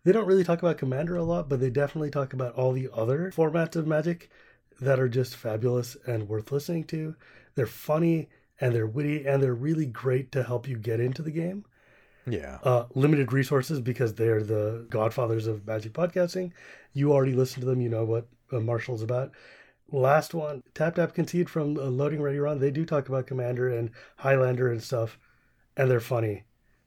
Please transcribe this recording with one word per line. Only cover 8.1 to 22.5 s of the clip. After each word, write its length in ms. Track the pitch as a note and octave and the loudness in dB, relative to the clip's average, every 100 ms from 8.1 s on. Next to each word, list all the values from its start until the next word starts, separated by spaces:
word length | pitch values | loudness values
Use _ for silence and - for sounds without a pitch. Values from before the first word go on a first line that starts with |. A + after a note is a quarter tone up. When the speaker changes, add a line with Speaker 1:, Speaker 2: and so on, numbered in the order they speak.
| E3 C#3+ _ _ - | 2 -2 _ _ -4
Speaker 1:
and 140 | B2+ | 0
they're 120 | A#2 A2 | 2 0
witty, 400 | A2+ D3 D3+ C#3 | -2 -2 -2 0
and 160 | C#3 | 2
they're 120 | C3+ | 2
really 320 | A#2+ C#3 D#3+ C#3+ | 0 0 0 -2
great 460 | A2+ C3+ B2+ C3 | -2 0 0 0
to 100 | C#3 | -4
help 240 | B2 B2 B2+ | -2 -2 -4
you 100 | A#2+ | -6
get 240 | A2 A2+ | -2 0
into 220 | B2 C3 | 0 -2
the 80 | D#3+ | -6
game. 360 | D#3 E3+ G3 G3+ _ _ _ _ _ - | -4 -4 -6 -12 _ _ _ _ _ -6
Speaker 2:
Yeah. 320 | A2 C#2 C2+ | -6 -6 -4
Speaker 1:
Uh, 220 | - B2+ A#2+ | 2 2 0
limited 380 | C3 C#3+ D3+ C3 | 2 4 4 2
resources 480 | C3+ C3 C#3+ B2+ D3+ | 0 2 0 0 -4
because 340 | A#2+ A#2 A#2+ | -4 -2 -2
they're 280 | G2+ A2+ A2 | 0 2 2
the 440 | G#2 G#2+ G#2 A2+ A#2 | 0 -2 -2 -4 -6
godfathers 560 | A#2 A2+ A#2 A#2+ A2+ A2 | 0 0 0 -2 0 -2
of 200 | G#2+ G2+ | -6 -6
Magic 260 | A2 G#2+ | -6 -6
podcasting. 600 | A2 F3 F#3 F3 F#3 F3+ - - - - | -4 -2 0 -2 -2 -8 -10 -20 -20 -10
You 200 | C#3 C#3+ | 0 4
already 200 | C#3 C3+ | 4 4
listened 280 | B2 C3 C3 | 4 2 0
to 40 | B2+ | -2
them. 140 | B2+ | 0
You 80 | A#2+ | 0
know 140 | A2+ | 0
what, 220 | A2 A2+ A#2 _ - | 0 -2 -4 _ -8
uh, 80 | B2+ | -4
Marshall's 420 | A2+ A#2 - A#2+ | -2 -2 -2 -6
about. 300 | A2 B2 A2 - - - - _ - | -2 -2 -4 -10 -20 -20 -20 _ -6
Last 420 | C#3+ C3 D3+ D3+ | 2 4 4 2
one, 280 | E3 D3+ C#3 - | -4 -6 -8 -10
Tap 200 | - D#3 | -2 0
Tap 200 | E3 D#3+ | 2 0
Concede 360 | - D#3+ F3 F3 | 0 -2 0 0
from, 260 | - D3 D3+ | 0 -2 -2
uh, 60 | C3+ | -2
Loading 360 | B2+ C#3+ D3+ | 0 0 0
Ready 160 | C#3+ C#3+ | 0 0
Run. 200 | C#3+ | 0